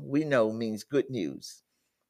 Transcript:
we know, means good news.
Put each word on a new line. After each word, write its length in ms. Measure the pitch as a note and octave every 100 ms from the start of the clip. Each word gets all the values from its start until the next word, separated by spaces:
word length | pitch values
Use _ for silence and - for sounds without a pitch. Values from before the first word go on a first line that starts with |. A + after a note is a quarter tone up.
| C#3
we 180 | C#3
know, 300 | D#3 C3 A2
means 300 | A2 A2+ G#2+
good 260 | - C#3+ -
news. 540 | B2+ D#2 C2+ - - _ _ _ _